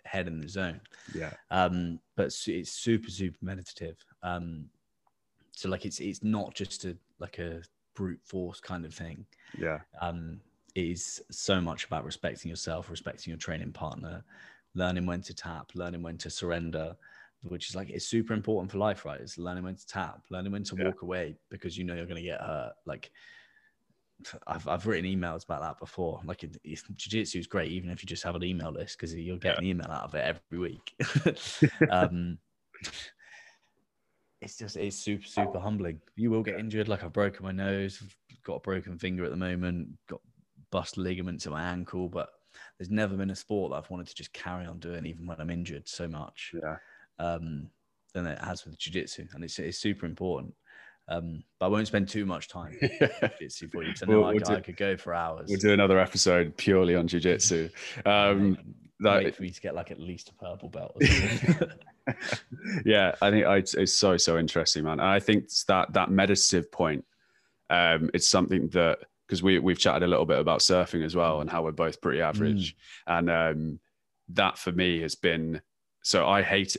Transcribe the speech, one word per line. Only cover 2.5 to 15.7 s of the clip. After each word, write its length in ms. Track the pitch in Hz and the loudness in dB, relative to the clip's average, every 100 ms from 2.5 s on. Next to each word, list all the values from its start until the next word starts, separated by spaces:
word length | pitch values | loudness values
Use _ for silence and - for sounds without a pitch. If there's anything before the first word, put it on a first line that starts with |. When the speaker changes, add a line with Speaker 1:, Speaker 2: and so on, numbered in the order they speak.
Speaker 1:
it's 180 | 85 - | -6 -6
super, 380 | - 117 110 101 | -4 0 0 -2
super 300 | 92 92 87 | -6 -6 -6
meditative. 640 | 92 92 - - 82 82 _ _ | -10 -10 -12 -14 -14 -14 _ _
Um, 480 | 90 87 85 80 76 _ _ _ _ _ _ _ _ | -6 -6 -6 -10 -14 _ _ _ _ _ _ _ _
so, 180 | - 95 | -10 -6
like, 160 | 92 104 | -6 -6
it's, 140 | - | -8
it's 240 | 98 95 | -8 -4
not 300 | 107 107 - | -2 -2 -4
just 320 | - 95 - 92 | -8 -10 -8 -10
a, 100 | 87 _ - | -12 _ -16
like, 200 | 87 - | -14 -10
a 240 | 85 82 82 _ _ - | -8 -10 -14 _ _ -8
brute 260 | 92 82 | -6 -6
force 360 | - 95 87 - | -8 -8 -8 -10
kind 260 | - 90 80 | -10 -10 -10
of 80 | |
thing. 320 | - 85 73 - _ _ - | -12 -12 -14 -18 _ _ -8
Speaker 2:
Yeah. 220 | 82 76 - - | -6 -6 -10 -10
Speaker 1:
Um, 400 | 87 85 82 90 - _ _ 92 | -8 -6 -10 -14 -18 _ _ -4
it 120 | 85 | -4
is 360 | 87 - - - | -4 -8 -12 -14
so 280 | - - 92 | -6 0 0
much 240 | 85 67 - | 0 -4 -6
about 180 | 80 65 | -6 -6
respecting 440 | - 82 58 82 | -8 -8 -8 -10
yourself, 400 | 85 85 82 85 | -8 -6 -6 -8
respecting 400 | 80 - - 85 | -12 -12 -12 -12
your 60 | 80 | -10
training 320 | - 80 - | -8 -8 -10
partner, 520 | - 78 - 82 82 - - - _ _ 90 | -10 -10 -10 -12 -14 -16 -20 -20 _ _ -4
learning 300 | 90 90 87 | -2 -2 -2
when 140 | 87 | -4
to 120 | - | -8
tap, 380 | 90 87 82 - | -12 -12 -12 -12